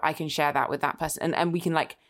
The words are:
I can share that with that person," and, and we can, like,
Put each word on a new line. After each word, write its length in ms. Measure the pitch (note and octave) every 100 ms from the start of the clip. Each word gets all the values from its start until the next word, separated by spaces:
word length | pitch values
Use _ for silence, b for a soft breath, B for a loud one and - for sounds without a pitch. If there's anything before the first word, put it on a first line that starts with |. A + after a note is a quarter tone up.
I 100 | D#3
can 140 | D#3 D#3
share 240 | - D3
that 180 | C#3+ B2
with 120 | C#3+
that 180 | D3 -
person," 240 | D#3 -
and, 120 | E3+ -
and 180 | E3+
we 60 | E3+
can, 120 | F3
like, 240 | D#3+ D#3 - _